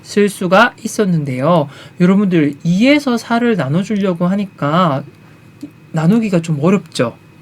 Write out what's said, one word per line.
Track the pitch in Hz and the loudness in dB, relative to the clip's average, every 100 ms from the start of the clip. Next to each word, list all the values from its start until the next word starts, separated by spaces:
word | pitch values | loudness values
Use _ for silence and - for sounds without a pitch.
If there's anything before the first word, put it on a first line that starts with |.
쓸 | - - 202 | -6 0 0
수가 | - 180 190 240 - | 0 0 4 4 0
있었는데요. | 220 - 202 165 139 127 143 175 139 - - - | -12 -4 0 0 -2 -2 0 2 0 -8 -18 -2
여러분들, | 180 196 208 175 143 143 170 | 2 2 2 2 0 -2 -2
이에서 | 180 247 294 277 240 | 2 2 2 0 -4
사를 | - 233 240 208 | -2 -2 0 -2
나눠주려고 | 135 160 202 208 196 170 180 | 0 -2 -2 -2 -2 -2 -2
하니까 | 196 196 - 143 160 175 139 139 - - - - - - - - | -2 -4 -4 -2 0 0 0 -6 -18 -20 -20 -20 -20 -20 -20 -10
나누기가 | 160 165 226 220 180 | -2 2 2 2 -2
좀 | 165 147 | -2 -2
어렵죠. | 160 202 - - 120 - - - | 0 0 -2 -4 -4 -4 -20 -16